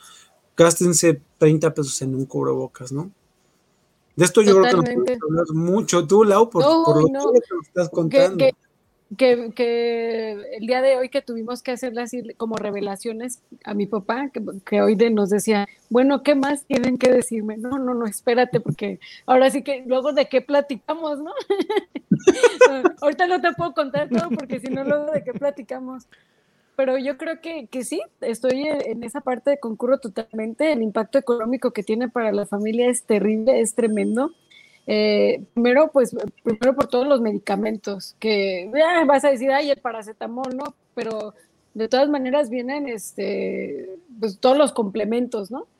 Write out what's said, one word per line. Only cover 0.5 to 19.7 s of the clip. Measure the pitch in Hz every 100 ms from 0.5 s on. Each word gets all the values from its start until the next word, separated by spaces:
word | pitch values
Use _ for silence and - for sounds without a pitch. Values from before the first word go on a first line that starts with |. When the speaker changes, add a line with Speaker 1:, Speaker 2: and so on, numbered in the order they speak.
| -
Speaker 1:
gástense | 170 165 175 160 170 147 - _
treinta | 156 156 160
pesos | 156 139 -
en | 135
un | 131 135
cubrebocas, | 143 135 131 131 - 127
¿no? | 135 185 - _ _ _ _ _ _ _ _ _
De | -
esto | 175 226
yo | 208
creo | 196
que | 190 185
nos | 156
Speaker 2:
Totalmente. | - 185 247
Speaker 1:
puedes |
hablar | 151 160 165
mucho | 160 170 202 156 175 151
tú, | 202
Lau, | 214 202 226
por, | 175
por | 277 320 330 -
Speaker 2:
Uy, |
Speaker 1:
lo | 269
Speaker 2:
no. | 269 415
Speaker 1:
que | 339 466
nos | 349 -
estás | 180 170
Speaker 2:
Que, |
Speaker 1:
contando. | 180 160 277 269 185
Speaker 2:
que... | 262 - _ _ _ _ _ 196
Que, | 262 240 233
que | 220 240 233 233 233 226 220 220 208 - 214
el | 226
día | 254
de | 269 262
hoy | 254
que | 277
tuvimos | - 226 226 247
que | -
hacerle | 240 254 226
así | 240 247 226
como | - 226 214
revelaciones | 202 202 202 196 233 220 247 - _ -
a | -
mi | 208 202
papá, | 220 185 240 277
que, | 233 196 196
que | - 208
hoy | 202
de, | 202 233
nos | 214 196
decía, | 202 220 208 202 _ _
"Bueno, | 233 269 277
¿qué | 277
más | 285 277 285
tienen | - 269 262 247
que | 254
decirme?". | 254 226 226 214 220
No, | 247 269
no, | 247
no, | 247 226
espérate, | - - 240 247 254
porque | - 151 202 185 - - -
ahora | 254 262
sí | 277
que | 262